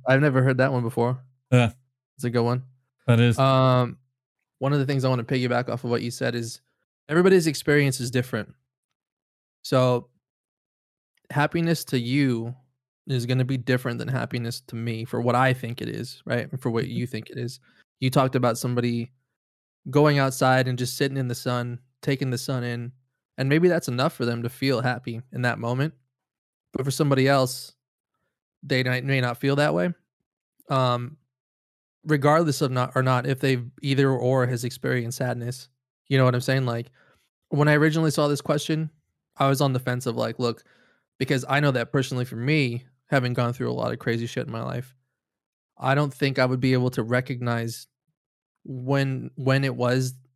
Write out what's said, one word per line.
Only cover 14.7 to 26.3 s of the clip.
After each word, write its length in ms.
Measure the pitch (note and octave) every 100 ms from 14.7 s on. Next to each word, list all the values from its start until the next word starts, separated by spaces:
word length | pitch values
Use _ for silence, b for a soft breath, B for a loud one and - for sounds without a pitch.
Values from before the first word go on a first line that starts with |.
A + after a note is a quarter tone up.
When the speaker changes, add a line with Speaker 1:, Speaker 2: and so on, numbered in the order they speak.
| A2+
Speaker 1:
me 300 | A#2 A2+ A2+
for 160 | A#2+
what 140 | A#2+ A#2+
I 180 | C3
think 280 | B2+ A#2 A#2+
it 80 | A2+
is, 320 | A2 B2 - -
right? 260 | A#2+ -
And 80 | C3
for 100 | B2+
what 140 | A2+ F#2
Speaker 2:
Mm-hmm. 80 |
Speaker 1:
you 140 | A#2 B2
think 220 | A2 -
it 80 | B2+
is. 220 | A#2+ - b b b -
You 100 | C3
talked 260 | C#3 C3 C3
about 220 | B2 A#2
somebody 540 | B2 B2 A#2+ A#2 A#2 _ _ _ _ _ _ _ -
going 300 | C#3 D3+ C#3+
outside 480 | C3+ C3 C3 C3 B2+
and 100 | B2
just 200 | B2+ -
sitting 200 | C#3 C3+
in 100 | B2
the 80 | A#2+
sun, 440 | B2+ B2 A#2+ A#2+ _ _
taking 280 | - C#3 C3+
the 60 | B2
sun 260 | - C3
in, 280 | A#2+ A#2+ A#2+ - _ _ _ -
and 120 | C3+
maybe 180 | D3+ F3+
that's 200 | E3+ -
enough 260 | B2 D3+
for 120 | - A#2+
them 180 | A#2
to 60 | A#2
feel 320 | - C3+ B2
happy 400 | B2 A#2+ A#2+ A2+ -
in 100 | B2+
that 160 | B2 A#2
moment. 340 | A#2 B2+ D3+ - _ _ _